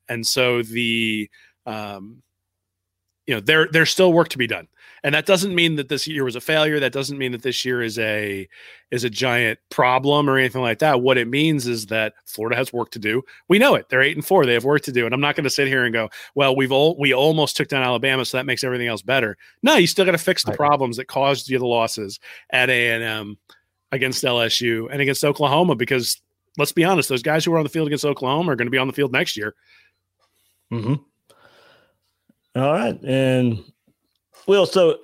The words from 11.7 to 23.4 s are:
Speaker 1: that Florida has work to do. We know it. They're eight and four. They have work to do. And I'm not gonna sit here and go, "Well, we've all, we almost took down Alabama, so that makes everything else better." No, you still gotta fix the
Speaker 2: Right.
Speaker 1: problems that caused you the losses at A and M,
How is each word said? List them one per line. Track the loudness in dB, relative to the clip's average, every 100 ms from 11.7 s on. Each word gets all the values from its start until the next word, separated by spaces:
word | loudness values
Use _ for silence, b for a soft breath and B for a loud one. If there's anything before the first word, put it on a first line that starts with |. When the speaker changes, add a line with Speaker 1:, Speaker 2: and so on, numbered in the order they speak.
| -6 -4
Speaker 1:
that | -4 -4 -8
Florida | -14 -8 -4 -2
has | -2
work | -4 -8
to | -6
do. | -2 -2 -4 B 2
We | 4
know | 6
it. | 4 2
They're | 2
eight | 2 0
and |
four. | 2 4 4
They |
have | 2
work | 2 0
to | 0
do. | -2
And | 0
I'm | 0
not | 0 0
gonna | -2
sit | 0 0
here | 0
and | 0
go, | 0 -4 B B
"Well, | 0 2 2
we've | 2
all, | 2 2 2
we | 2
almost | 4 4 2 0
took | -2 -4
down | -2
Alabama, | 0 0 0 0
so | -2 -4
that | -4
makes | -4
everything | -4 -4 -4
else | -6
better." | -2 0 0 -4 b b
No, | 2 4
you | 4
still | 2 2
gotta | 2
fix | 0 -2
the | -2
Speaker 2:
Right. | 0
Speaker 1:
problems | 2 2 0 -6
that |
caused | -6 -2 0 0 -2
you | -2
the | 0
losses | 0 -2 -4 -10 -12 B B B
at | 0 2
A | 2 2
and | 0
M, | -4 -6 -10 -14